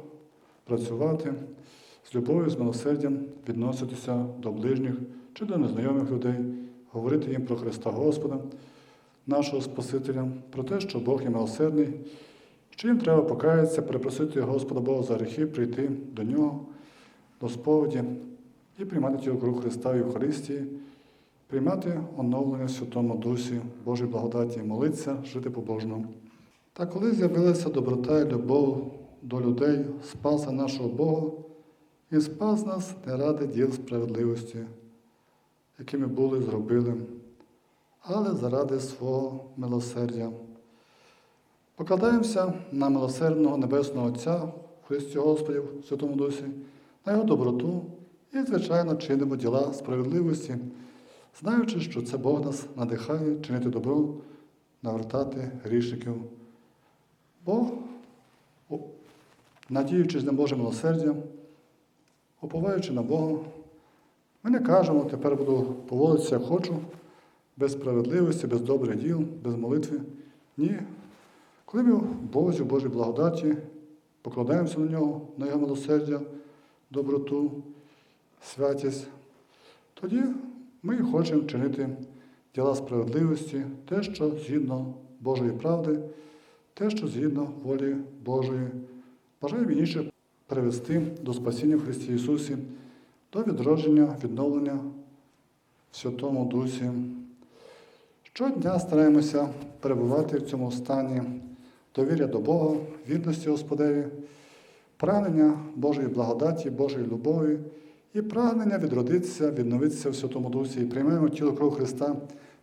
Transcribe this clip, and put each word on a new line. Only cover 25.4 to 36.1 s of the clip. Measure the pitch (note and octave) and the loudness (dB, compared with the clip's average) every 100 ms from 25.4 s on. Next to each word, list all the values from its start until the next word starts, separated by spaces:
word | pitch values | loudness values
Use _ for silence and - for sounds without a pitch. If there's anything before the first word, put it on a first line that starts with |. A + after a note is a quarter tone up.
| B2 | -6
по-божому. | B2 G#2+ G#2+ A2 A2 A2 - - - - _ _ - | -6 -6 -4 -4 -6 -8 -12 -20 -20 -20 _ _ -8
Та | F3 | -4
коли | F#3+ A3+ | 0 2
з'явилася | G3 F3 E3 F3 E3 - | 4 4 6 6 4 2
доброта | C3+ B2+ B2 B2 D3+ | 0 0 0 2 4
і | C3+ | 4
любов | A#2+ B2 C#3+ C#3 C3 - - - - | 0 2 4 4 2 -6 -12 -18 -16
до | B2+ B2+ | -6 -2
людей, | A#2+ A#2+ D3 C#3+ - - - | 0 2 2 2 0 -6 -12
спаса | - C#3+ D3+ C3+ | -4 0 0 0
нашого | C3 C3+ C3+ A#2+ | -2 -2 -2 -2
Бога, | A#2+ D#3+ D#3 D#3 - - - - _ _ _ _ | 0 2 2 -2 -6 -14 -20 -20 _ _ _ _
Він | D#3 | 0
спас | D3+ - G#3+ G#3+ G3+ | 0 0 2 2 0
нас | F#3 F3+ - C3 | -4 -6 -10 -6
не | C3 | 0
ради | D3 D3 C#3 | 0 0 0
діл | A2+ C3+ | 2 2
справедливості, | B2+ - A#2+ A2+ A2 A#2+ A2+ - A#2 A2+ - - - _ _ _ _ _ _ _ - | 0 -4 -2 -2 0 0 0 -6 -10 -12 -14 -20 -20 _ _ _ _ _ _ _ -18
які | C3 C#3 | -4 -2
ми | |
були, | B2+ | 0